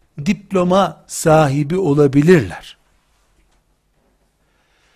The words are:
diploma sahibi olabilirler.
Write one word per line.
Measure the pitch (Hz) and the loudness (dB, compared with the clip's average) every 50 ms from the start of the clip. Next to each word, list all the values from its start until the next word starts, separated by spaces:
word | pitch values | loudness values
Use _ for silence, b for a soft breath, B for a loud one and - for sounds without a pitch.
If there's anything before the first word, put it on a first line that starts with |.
| _ _ _ 151 143 | _ _ _ -8 -6
diploma | 190 208 - - _ 190 180 180 180 180 202 185 160 - - _ | -6 -6 -6 -8 _ -4 -2 -2 0 0 0 0 -2 -6 -12 _
sahibi | - - - - 160 156 156 156 135 135 147 151 139 180 190 | -16 -14 -4 0 2 2 2 2 0 -2 -4 -4 -4 -4 -4
olabilirler. | 190 147 139 147 147 139 131 143 147 180 185 156 101 90 - - - - - _ _ _ _ _ _ _ _ _ _ _ _ _ _ _ _ _ _ _ _ _ _ _ _ _ _ _ _ _ _ _ _ _ _ _ _ _ _ _ _ _ _ _ _ | -2 -2 0 2 0 2 2 2 4 4 4 4 2 -2 -10 -16 -20 -20 -20 _ _ _ _ _ _ _ _ _ _ _ _ _ _ _ _ _ _ _ _ _ _ _ _ _ _ _ _ _ _ _ _ _ _ _ _ _ _ _ _ _ _ _ _